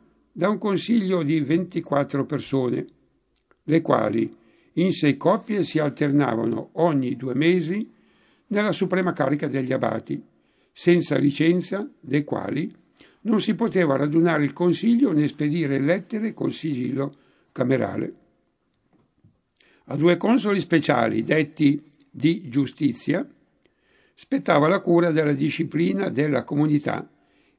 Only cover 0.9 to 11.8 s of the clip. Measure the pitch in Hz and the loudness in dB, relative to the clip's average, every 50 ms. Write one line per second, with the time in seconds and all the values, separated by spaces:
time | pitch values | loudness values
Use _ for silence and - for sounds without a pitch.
0.9 | 233 226 190 185 185 175 151 143 160 156 143 123 165 180 180 175 - 165 160 - | 0 0 2 0 0 0 0 0 0 0 0 0 0 0 0 -2 -6 -8 -4 -2
1.9 | 143 143 143 139 - 139 135 - 147 135 - - 143 135 127 123 120 - - - | 0 0 0 0 -2 -4 -4 -2 -4 -6 -6 -2 -2 -2 0 0 -2 -4 -6 -8
2.9 | _ _ _ _ _ _ _ _ _ _ _ _ _ _ - - 156 165 160 - | _ _ _ _ _ _ _ _ _ _ _ _ _ _ -2 0 0 2 2 2
3.9 | 131 117 110 107 110 117 - - - _ _ _ _ _ _ _ - 160 180 190 | 2 2 2 0 0 0 -2 -2 -6 _ _ _ _ _ _ _ -4 -2 0 0
4.9 | 143 - 156 143 127 - - 165 208 202 - - 208 202 156 - - 151 151 143 | 0 0 2 0 0 2 2 0 0 0 -2 -4 -4 -2 -2 -2 -2 -2 -2 -2
5.9 | 113 - 151 139 139 147 139 120 113 113 113 117 113 - - - - - 165 170 | -2 -2 0 2 2 2 2 2 0 -2 -2 -2 -2 -4 -6 -8 -2 0 2 2
6.9 | 151 135 131 123 120 117 131 131 123 139 156 170 180 180 170 156 190 214 - - | 2 2 0 -2 -4 -6 -6 -4 -2 2 2 4 4 2 2 -2 -4 -4 -6 -8
7.9 | _ _ _ _ _ _ _ _ _ _ _ - 202 202 208 208 165 - 190 185 | _ _ _ _ _ _ _ _ _ _ _ -4 -2 0 0 0 0 0 -2 0
8.9 | 185 185 190 175 - - 143 131 147 147 160 139 123 135 131 127 131 - - - | 0 0 0 0 0 0 0 0 0 -2 -2 -4 -2 -2 -2 -2 -2 0 0 -2
9.9 | 113 113 - - - - - _ _ _ _ _ _ _ _ _ _ - - 170 | -2 -4 -6 -8 -10 -10 -10 _ _ _ _ _ _ _ _ _ _ -2 2 4
10.9 | 175 170 143 - 147 135 135 143 139 - 156 165 175 180 165 - 190 202 | 4 4 4 0 0 2 2 2 2 2 2 2 2 2 0 -4 -6 -6